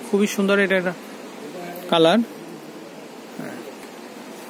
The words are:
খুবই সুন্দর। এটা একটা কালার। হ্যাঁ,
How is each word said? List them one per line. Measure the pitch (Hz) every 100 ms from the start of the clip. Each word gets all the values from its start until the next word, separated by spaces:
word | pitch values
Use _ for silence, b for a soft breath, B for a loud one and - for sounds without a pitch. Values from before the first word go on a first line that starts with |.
| -
খুবই | 202 208
সুন্দর। | - 196 202
এটা | 196 190
একটা | 180 170 - - - - - - - - -
কালার। | 170 160 208 233 - - - - - - - - - - -
হ্যাঁ, | - - - - - - - - - - -